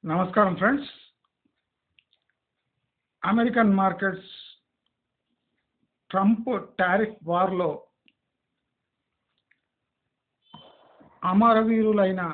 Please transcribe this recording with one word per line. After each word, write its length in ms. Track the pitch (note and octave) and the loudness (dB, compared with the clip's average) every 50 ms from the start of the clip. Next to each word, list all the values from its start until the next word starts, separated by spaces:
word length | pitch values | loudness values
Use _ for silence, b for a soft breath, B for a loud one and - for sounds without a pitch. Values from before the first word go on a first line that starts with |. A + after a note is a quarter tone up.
| - | -6
నమస్కారం 500 | E3 D#3 F3+ F#3 F3+ - A3 G#3 F#3+ E3+ | -4 -2 -2 -2 0 2 2 2 2 2
ఫ్రెండ్స్. 360 | - G3 A3 C#4 C#4+ - - - - - _ _ _ _ _ _ _ _ _ _ _ _ _ _ _ _ _ _ _ _ _ _ _ _ _ _ _ _ _ _ _ _ _ _ _ _ _ _ _ _ _ _ _ - | 0 0 0 0 -2 -6 -10 -18 -20 -20 _ _ _ _ _ _ _ _ _ _ _ _ _ _ _ _ _ _ _ _ _ _ _ _ _ _ _ _ _ _ _ _ _ _ _ _ _ _ _ _ _ _ _ -4
అమెరికన్ 500 | F#3 G3+ A#3 A#3 A#3+ G3 A#3 A3+ G#3 G3 | -2 0 0 0 0 2 2 2 2 2
మార్కెట్స్ 580 | F#3+ F#3+ F#3+ F#3 - G3 G3 F#3 F#3+ - - - - - - - _ _ _ _ _ _ _ _ _ _ _ _ _ _ _ _ _ _ _ _ _ _ _ _ _ _ _ _ _ _ _ | 2 2 0 -2 -2 -6 -6 -6 -8 -14 -20 -20 -20 -20 -20 -20 _ _ _ _ _ _ _ _ _ _ _ _ _ _ _ _ _ _ _ _ _ _ _ _ _ _ _ _ _ _ _
ట్రంప్ 360 | - F#3+ G3 G#3 A#3 A3 A3+ C4 B3 G3 - - _ | -4 0 2 2 2 0 -2 -4 -4 -6 -6 -10 _
టారిఫ్ 420 | - F#3 F3+ F3+ G#3 A3 G#3+ A3 - - | -2 0 0 2 0 0 -4 -6 -14 -8
వార్‌లో 440 | D#3+ F3 F3 F#3 F3+ F#3 F3+ F3+ D#3 D3+ - - _ _ _ _ _ _ _ _ _ _ _ _ _ _ _ _ _ _ _ _ _ _ _ _ _ _ _ _ _ _ _ _ _ _ _ _ _ _ _ _ _ _ _ _ _ _ _ _ _ _ _ _ _ - - - - _ _ _ _ _ _ - _ _ _ - | -4 -2 0 0 0 -2 -2 -4 -4 -4 -8 -12 _ _ _ _ _ _ _ _ _ _ _ _ _ _ _ _ _ _ _ _ _ _ _ _ _ _ _ _ _ _ _ _ _ _ _ _ _ _ _ _ _ _ _ _ _ _ _ _ _ _ _ _ _ -20 -20 -20 -20 _ _ _ _ _ _ -20 _ _ _ -6
అమరవీరులైన 1000 | F#3 F#3 G3+ A3+ A#3 A3+ A3 A3 A3 A3+ A3 A3 G#3+ G#3+ G#3 G3 F#3+ F#3+ F#3 F3+ E3 | 0 2 4 4 6 4 4 2 2 0 0 0 0 2 2 0 0 0 -4 -6 -8